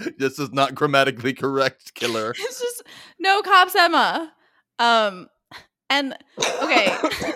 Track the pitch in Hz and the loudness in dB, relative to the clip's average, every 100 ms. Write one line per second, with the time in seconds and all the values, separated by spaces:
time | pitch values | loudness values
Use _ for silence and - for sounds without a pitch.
0 | 214 - 135 143 139 135 135 131 147 139 | -12 -4 -4 -4 -4 0 0 0 2 4
1 | 135 117 127 131 135 135 131 - - - | 2 0 -6 -4 -2 0 0 -2 -14 -6
2 | 120 113 110 - 453 - 480 480 - - | -4 -2 -4 -6 -10 -6 -8 -8 -16 -20
3 | - - 370 392 381 381 370 392 339 311 | -20 -4 0 0 4 4 6 4 4 4
4 | 196 220 320 _ _ _ _ - 233 226 | 2 0 -6 _ _ _ _ 0 2 2
5 | 208 185 - _ _ - - _ - 285 | 0 -4 -16 _ _ -20 -20 _ -4 -2
6 | 269 - _ - - - 320 247 196 - | -2 -10 _ -4 -4 -2 0 2 2 0
7 | 311 - 320 | -4 -4 -8